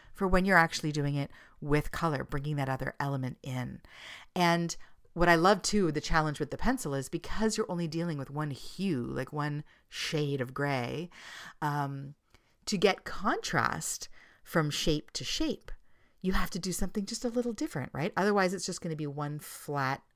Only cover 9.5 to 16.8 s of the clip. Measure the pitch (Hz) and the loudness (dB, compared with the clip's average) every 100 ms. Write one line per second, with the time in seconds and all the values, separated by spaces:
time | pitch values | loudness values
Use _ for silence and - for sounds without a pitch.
9.5 | 147 - _ _ - - 160 147 139 127 | -4 -8 _ _ -8 -4 -2 0 -2 -4
10.5 | 131 143 135 120 135 175 - - - - | -2 0 0 -2 -4 -8 -12 -18 -16 -16
11.5 | - 151 147 139 139 139 147 _ _ _ | -6 -2 -2 -2 -6 -10 -14 _ _ _
12.5 | _ - 202 196 185 - - 208 415 - | _ -4 4 4 4 -4 -4 -2 -2 0
13.5 | 143 - 156 - - - - - _ - | 0 0 -2 -6 -8 -10 -18 -20 _ -2
14.5 | 175 151 - - 151 - - - - 320 | 0 0 0 0 0 -2 -8 -4 -2 0
15.5 | - - - - - _ _ 185 196 185 | -2 -8 -14 -14 -20 _ _ 2 2 2
16.5 | 185 185 175 | -2 -4 -2